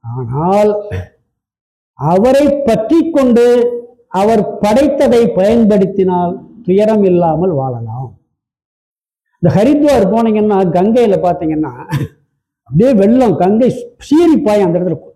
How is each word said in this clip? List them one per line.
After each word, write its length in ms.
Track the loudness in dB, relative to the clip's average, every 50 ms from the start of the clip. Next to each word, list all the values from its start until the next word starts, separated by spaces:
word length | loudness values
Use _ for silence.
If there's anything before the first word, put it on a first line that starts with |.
| -14
ஆனால் 680 | -12 -10 -10 -10 -8 -6 -4 -2 0 0 2 2 0 0 -4 -8 -8 -10 -10 -12 -14 _ _ _ _ _ _ _ _ _ _ _ _ _ _ _ _ _ -6
அவரை 480 | -4 0 0 2 2 2 2 2 2 2 0 0 0 -2
பற்றி 300 | -2 -2 -2 0 0 0 0 0 0
கொண்டு 300 | 0 2 2 4 4 4 4 2 2 0 -2 -4 -8 -12 -16 _ _ _ _ -4 -2
அவர் 220 | 0 2 0 0 -2 -4 -6 -4 -2
படைத்ததை 580 | 0 2 2 0 0 0 0 0 2 2 2 2 2 0 0
பயன்படுத்தினால் 960 | 0 2 2 2 2 4 4 2 0 0 0 -2 -2 0 0 -2 -2 -4 -6 -10 -14 -20 -20 -10 -4
துயரம் 400 | 0 0 2 2 2 2 2 2 2
இல்லாமல் 440 | 2 2 0 0 0 0 -2 -2 -2 -2
வாழலாம். 480 | -4 -6 -8 -8 -10 -12 -10 -12 -12 -14 -16 _ _ _ _ _ _ _ _ _ _ _ _ _ _ _ _ _ _ _ _ _ _ _ _ _
இந்த 80 | -2 0 2
ஹரித்வார் 560 | 2 2 2 2 2 2 2 2 2 0 0
போனீங்கன்னா, 440 | 0 0 0 0 0 0 0 0 0 0 0 0 0
கங்கையில 400 | 0 0 2 2 2 2 2 0 0 0
பாத்தீங்கன்னா, 460 | -2 -4 -2 -4 -6 -4 -4 -6 -8 -10 -16 -12 -8 -8 -8 -8 -8 _ _ _ _ _ _ _ _ _ _ _ _
அப்படியே 240 | 0 2 2 4 4 2
வெள்ளம், 360 | 2 4 4 2 2 2 0 0
கங்கை 260 | 0 0 2 2 0 0 -2 -4 -12 -16 _ _ -4
சீறி 300 | 0 2 2 4 2 2 2 0
பாயும் 200 | 0 0 2 0
அந்த 120 | 0 0 -2
இடத்துல. 340 | -2 -4 -6 -6 -10 -20 _